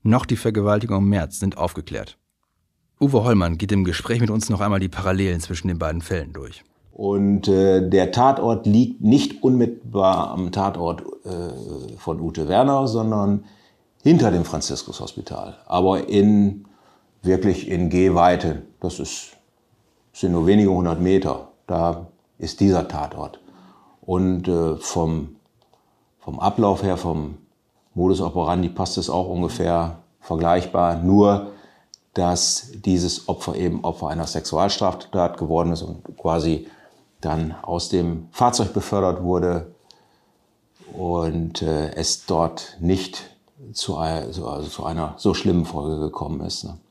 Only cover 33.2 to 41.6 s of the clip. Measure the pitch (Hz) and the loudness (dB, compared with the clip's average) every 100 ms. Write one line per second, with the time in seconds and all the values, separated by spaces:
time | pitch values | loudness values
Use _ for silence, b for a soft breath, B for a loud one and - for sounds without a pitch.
33.2 | - - - - 87 80 85 80 78 80 | -6 -6 -6 -4 -4 -2 -6 -6 -6 -6
34.2 | 80 82 - 78 101 - 98 - - 95 | -6 -6 -4 0 0 0 -2 -4 -6 -2
35.2 | 87 - 80 80 85 82 82 82 - - | -2 -2 -2 0 0 -2 -8 -12 -16 -6
36.2 | 82 82 80 78 B B B B B _ | -2 0 0 -2 B B B B B _
37.2 | 80 80 80 82 - 87 - 95 85 82 | -6 -4 -4 -8 -8 -6 -2 -2 0 -4
38.2 | - - 123 120 101 104 - 101 95 87 | -10 0 0 2 -2 -2 -2 0 0 0
39.2 | 90 90 87 87 82 _ b b b b | 0 0 0 -2 -6 _ b b b b
40.2 | b b _ _ _ _ - 87 87 87 | b b _ _ _ _ -18 -8 -4 -2
41.2 | 82 82 80 - | -2 -2 -6 -4